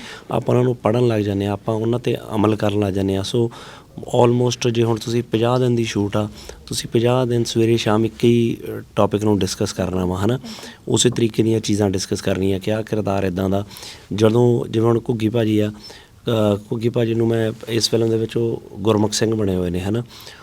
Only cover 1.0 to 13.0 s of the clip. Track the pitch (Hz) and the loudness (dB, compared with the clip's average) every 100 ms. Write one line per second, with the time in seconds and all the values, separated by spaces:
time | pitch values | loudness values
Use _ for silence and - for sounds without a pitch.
1 | 120 110 104 98 101 101 - 110 113 120 | 2 2 0 0 -2 -2 -4 -2 0 -2
2 | 120 - - 110 107 104 104 104 101 95 | -2 -4 -4 2 2 2 0 0 0 0
3 | 98 98 98 120 117 - - - - - | 0 0 -2 0 -2 -4 -20 -20 -20 -16
4 | - 123 120 123 123 120 123 117 113 110 | -2 4 4 4 0 0 0 2 2 0
5 | 117 120 120 110 117 127 127 120 113 104 | -2 -4 -2 0 2 2 2 2 0 0
6 | 101 104 104 - - - - - - 120 | 0 0 -2 -8 -18 -18 -10 -8 -2 0
7 | 120 127 123 120 113 117 113 117 113 107 | 2 2 2 0 0 0 2 2 2 2
8 | 110 - 120 120 117 - - 110 - - | 0 2 4 4 2 -2 -8 -12 -6 0
9 | 101 101 107 101 95 - 104 - 90 92 | 2 2 2 2 0 -2 -4 -2 -2 -2
10 | 90 92 104 127 - - - - - 120 | -2 0 0 -2 -6 -14 -16 -14 -2 2
11 | 123 117 113 - 110 110 107 101 101 95 | 2 2 -2 2 2 2 0 2 2 0
12 | - 101 101 95 95 95 104 107 107 107 | -4 -4 -2 0 0 -2 -2 -4 -2 -4